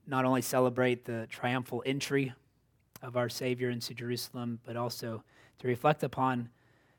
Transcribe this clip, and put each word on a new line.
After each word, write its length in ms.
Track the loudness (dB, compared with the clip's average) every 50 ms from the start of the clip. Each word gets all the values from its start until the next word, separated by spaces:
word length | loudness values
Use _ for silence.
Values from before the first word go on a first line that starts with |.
| _
not 180 | 0 2 2 4
only 180 | 4 4 4
celebrate 640 | 2 2 4 4 4 4 4 4 2 2 2 0 -2
the 220 | -6 -6 -6 -6 -8
triumphal 520 | -8 -4 -2 0 0 0 -2 -2 -6 -4 -2
entry 460 | -2 -2 -2 0 2 2 2 2 0 -4 _ _ _ _ _ _ _ _ _ _ _ _ -16
of 160 | -14 -2 0
our 120 | 0 0 0
Savior 420 | -2 -2 -2 -2 0 0 0 -2
into 240 | -2 -4 -6 -8 -10
Jerusalem, 640 | -8 -6 -4 -4 -4 -6 -8 -8 -6 -6 -6 -6 -8 _
but 120 | -8 -6
also 480 | -4 -4 -4 -4 -6 -6 -6 -8 -8 -10 _ _ -20 -20 -20 _ _
to 80 | 0 0
reflect 340 | 0 4 4 4 4 4
upon 480 | 0 -4 0 2 2 2 2 0 -4 -6 _ _ _ _ _ _ _ _ _